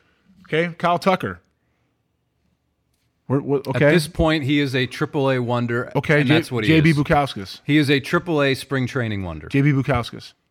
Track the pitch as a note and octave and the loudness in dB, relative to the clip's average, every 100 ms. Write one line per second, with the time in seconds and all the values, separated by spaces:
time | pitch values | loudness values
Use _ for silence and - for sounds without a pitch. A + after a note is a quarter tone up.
0 | _ _ _ _ - D#3 F3 E3 E3+ F3 | _ _ _ _ -6 -4 -4 -2 -2 0
1 | - F#3 G#2+ F2 _ _ _ _ _ _ | 0 0 -2 -10 _ _ _ _ _ _
2 | _ _ _ _ _ _ _ _ _ _ | _ _ _ _ _ _ _ _ _ _
3 | _ _ - C3+ C3+ C#3 B2+ B2+ D3 E3+ | _ _ -4 -4 -2 -4 -2 0 4 4
4 | D3+ - E3 D#3 C#3 D3 C#3+ B2+ B2+ - | 0 -2 0 0 0 0 0 -2 -4 -4
5 | D3+ D3+ C3+ C3 A#2+ A#2+ A#2+ A#2+ B2 - | -6 -2 0 0 0 -2 -2 -4 -4 -4
6 | - D3+ C3+ A#2+ - B2 G#2 D#3+ D#3 D3 | 2 2 4 2 0 -2 2 4 4 4
7 | C#3 D3 C#3 - F#2+ - - D3 C#3 C#3+ | 2 2 0 -4 -12 -10 0 2 4 2
8 | B2+ F3 F3 D#3 C#3 C3 - C3+ B2 C3+ | 0 -4 0 0 0 -2 -4 -4 -2 -2
9 | A2+ G2+ F#2 D#2+ D#2 C#3 C#3+ C3+ C3 B2+ | -4 -4 -6 -8 -2 2 4 2 0 -2
10 | A2+ A2+ - _ _ | -4 -12 -18 _ _